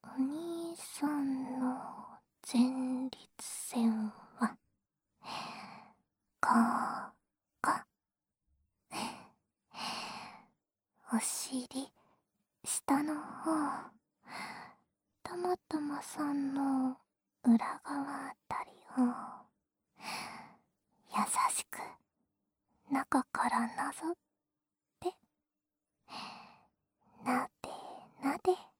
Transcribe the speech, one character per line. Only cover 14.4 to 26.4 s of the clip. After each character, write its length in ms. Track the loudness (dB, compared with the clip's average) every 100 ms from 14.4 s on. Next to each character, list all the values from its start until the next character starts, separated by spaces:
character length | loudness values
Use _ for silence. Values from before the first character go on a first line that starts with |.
| -10 -10 -14 -20 _ _ _ _
ト 140 | -10 -2
マ 200 | 0 0 _
ト 120 | -2
マ 200 | -2 -4
さ 300 | -6 -2 0
ん 220 | 2 2
の 420 | 2 4 4 4 0 _ _ _ _
裏 140 | 8 8 6 -6
側 440 | -4 -4 -4 -6 -8
あ 40 | -10 _
た 160 | -4
り 60 | -4 -12 -4 4
を、 60 | 4 4 -8 -14 -20 _ _ _ _ _ -10 -8 -8 -12 -18 -20 _ _ _ _ _ 0
優 60 | 2 2 2
し 120 | 0 -4
く、 120 | -10 -12 -14 _ _ _ _ _ _ _ _ -2
中 320 | -2 2 2
か 240 | 2 0 2
ら 120 | 4 2 -2
な 160 | -4
ぞ 180 | -2 -4
っ 60 | -4 _ _ _ _ _ _ _ _
て、 180 | -6 -6 _ _ _ _ _ _ _ _ _ -14 -12 -14